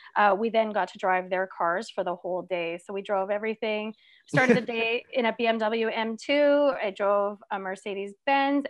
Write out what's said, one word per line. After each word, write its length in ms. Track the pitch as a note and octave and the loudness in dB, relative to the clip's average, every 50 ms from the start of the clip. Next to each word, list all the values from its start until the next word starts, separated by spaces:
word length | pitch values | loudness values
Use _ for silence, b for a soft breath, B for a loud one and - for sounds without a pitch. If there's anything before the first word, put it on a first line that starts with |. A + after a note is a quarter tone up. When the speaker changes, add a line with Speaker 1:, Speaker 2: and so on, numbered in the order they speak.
| B B B | B B B
Speaker 1:
uh, 180 | - G#3 G#3 F#3+ F#3+ | 4 4 4 4 4
we 120 | A3+ A#3 | 0 0
then 220 | G#3 A3+ A3 G#3+ G#3 | 2 2 0 2 0
got 160 | G#3 F3+ F3+ | -2 -2 -2
to 100 | - G3+ | -4 -4
drive 320 | - F#3+ F#3 F#3 F#3 F#3 | 0 0 0 0 0 -2
their 160 | F#3+ F#3 F#3+ | -2 -2 -2
cars 440 | F#3 - - - E3+ E3+ F#3+ A3+ - | -4 -4 -2 0 0 0 0 -4 -6
for 120 | - - F#3 | -6 -6 -4
the 120 | F3+ F3 | -4 -4
whole 260 | F3+ - F3+ F3+ F3+ F3 | -6 -6 -6 -6 -6 -4
day. 360 | F3+ F#3+ F3 E3+ E3 E3+ F3 | -4 -4 -4 -4 -4 -6 -8
So 160 | - - G3+ | -10 -8 -8
we 80 | G3 G3 | -8 -4
drove 280 | G3+ G#3 F#3+ F#3+ G3 | -2 -2 -2 0 -2
everything. 640 | G3+ G#3 G#3+ A3 A3 - - A3 G#3+ G#3+ G#3+ A3 G#3+ b b b b b b | -2 -4 -2 -4 -4 -4 -4 -4 -2 -2 -4 -6 -10 b b b b b b
Started 280 | - - - B3+ B3 A#3 | -2 2 2 6 6 4
the 60 | B3 A3+ | 4 2
Speaker 2:
<laughs> 0 | |
Speaker 1:
day 420 | - A#3 A3+ A3+ A3+ A#3 A#3+ - - - | -2 -4 -2 -2 0 -2 -4 -4 -4 -2
in 140 | C4 A#3 | 0 0
a 80 | A3+ G#3+ | 0 0
B 100 | - A#3 | 0 0
M 120 | A3+ A3+ A3+ | 0 2 2
W 300 | A3 G#3+ A3 A#3 A3+ A3 | 0 0 0 0 0 -2
M 280 | - A3+ A3 A3+ A3+ | -2 -2 -2 -4 -4
two. 560 | A3 - - C#4+ D4 D4 C#4+ C#4+ C#4+ D4 C#4+ C4 - - | -6 -2 0 2 4 4 4 4 4 4 2 2 0 -2
I 80 | G#3 | -4
drove 480 | F#3+ - G#3 G3 G3+ G3+ G3+ G3+ G#3 G3+ - - | -2 0 2 2 2 2 2 0 -4 -8 -12 -8
a 80 | G#3+ G3 | -8 -6
Mercedes-Benz. 1080 | F#3+ F#3 F#3+ F#3+ - G#3+ G3 G3 G3 G3+ G3+ _ - - C#4 C#4 C#4 C#4 C#4 C#4+ C#4 | -6 -6 -8 -8 -8 -8 -8 -6 -8 -10 -10 _ -2 0 2 2 4 2 2 0 0